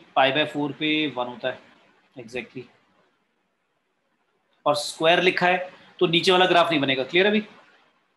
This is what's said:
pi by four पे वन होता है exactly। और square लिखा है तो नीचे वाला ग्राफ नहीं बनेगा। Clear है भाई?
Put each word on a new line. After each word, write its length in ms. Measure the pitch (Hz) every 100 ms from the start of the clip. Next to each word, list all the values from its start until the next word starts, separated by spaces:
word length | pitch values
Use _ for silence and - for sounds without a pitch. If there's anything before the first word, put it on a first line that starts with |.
| - -
pi 60 | 135
by 140 | 139 202
four 260 | 147 147
पे 340 | 135 156 156 147
वन 200 | 123 123
होता 220 | 117 127
है 100 | 123 - _ _ _ _ 135
exactly। 460 | 110 123 113 131 117 _ _ _ _ _ _ _ _ _ _ _ _ _ _ _ _ _ _ _ 147
और 100 | 147
square 460 | - - 160 175
लिखा 260 | 180 - 180
है 100 | 185 - - - -
तो 80 | 175
नीचे 240 | 170 185
वाला 140 | 180 180
ग्राफ 240 | 170 165
नहीं 100 | 160
बनेगा। 240 | 139 131
Clear 220 | 131 175 202
है 60 |
भाई? 140 | 214 - - _ _ _ _ _